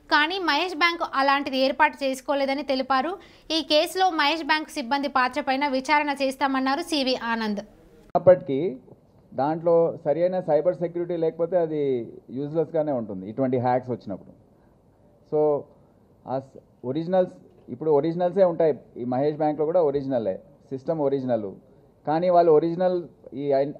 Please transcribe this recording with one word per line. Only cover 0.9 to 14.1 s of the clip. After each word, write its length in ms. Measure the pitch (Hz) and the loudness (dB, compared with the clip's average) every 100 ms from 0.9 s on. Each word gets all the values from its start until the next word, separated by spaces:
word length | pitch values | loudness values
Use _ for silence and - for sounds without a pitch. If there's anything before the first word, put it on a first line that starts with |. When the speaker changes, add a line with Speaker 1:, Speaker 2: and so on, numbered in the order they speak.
| 339 330 | 0 -4
Speaker 1:
అలాంటిది 440 | - 277 277 285 262 | 0 2 2 2 2
ఏర్పాటు 460 | 262 277 302 254 | 2 2 2 2
చేసుకోలేదని 580 | 269 262 - 285 277 277 | -4 -2 -2 0 0 -2
తెలిపారు. 560 | 294 262 262 269 294 370 - - - | -2 -4 0 0 0 -6 -12 -20 -6
ఈ 120 | 320 | -4
కేసులో 480 | 294 302 339 370 370 | 2 2 2 2 0
మహేష్ 320 | 330 285 320 | 2 0 0
బ్యాంకు 280 | 294 311 311 | 0 -2 -2
సిబ్బంది 380 | - 233 285 277 | -8 -4 -2 0
పాత్రపైన 600 | 269 254 254 277 262 285 | 0 0 -2 -2 -2 0
విచారణ 420 | 262 262 294 294 277 | -2 0 0 0 -2
చేస్తామన్నారు 600 | 269 269 277 269 262 277 | -2 -2 -2 0 0 -2
సివి 340 | 339 311 262 254 | -2 -2 0 -2
ఆనంద్. 440 | 233 226 220 208 208 - - - - 180 | -2 -4 -4 -6 -8 -18 -20 -20 -6 2
Speaker 2:
అప్పటికి 600 | 170 180 180 135 180 262 - - _ _ _ | 4 4 2 -4 -4 -6 -14 -20 _ _ _
దాంట్లో 640 | - 139 165 165 170 165 117 | -4 -2 -2 2 4 4 0
సరైన 360 | 151 147 180 185 | -2 0 0 0
సైబర్ 340 | 180 151 151 | 0 2 2
సెక్యూరిటీ 420 | 180 170 175 170 170 | 0 -2 -4 -4 -2
లేకపోతే 400 | 160 165 165 180 | -2 -2 -2 0
అది 560 | 160 156 139 127 107 - - | 0 0 0 -2 -4 -12 -12
యూజ్‌లెస్‌గానే 600 | 120 147 160 156 160 151 | -8 -6 -4 -2 -2 -2
ఉంటుంది 380 | 135 107 98 92 | -4 -6 -8 -8
ఇటువంటి 280 | 110 131 127 | -4 -2 0
హ్యాక్స్ 320 | 123 123 113 | 0 0 -2
వచ్చినప్పుడు. 540 | 120 - | -8 -8